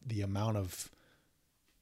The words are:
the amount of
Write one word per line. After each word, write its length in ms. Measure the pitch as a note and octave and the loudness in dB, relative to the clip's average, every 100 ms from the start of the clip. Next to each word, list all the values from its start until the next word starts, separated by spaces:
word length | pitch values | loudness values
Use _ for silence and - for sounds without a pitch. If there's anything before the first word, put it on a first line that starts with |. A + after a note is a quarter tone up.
the 160 | B2 G#2+ | -4 0
amount 380 | G2 G2+ A2 G#2+ | 2 2 2 2
of 320 | F2+ - - - - - _ _ _ _ _ _ | 0 -4 -10 -14 -20 -20 _ _ _ _ _ _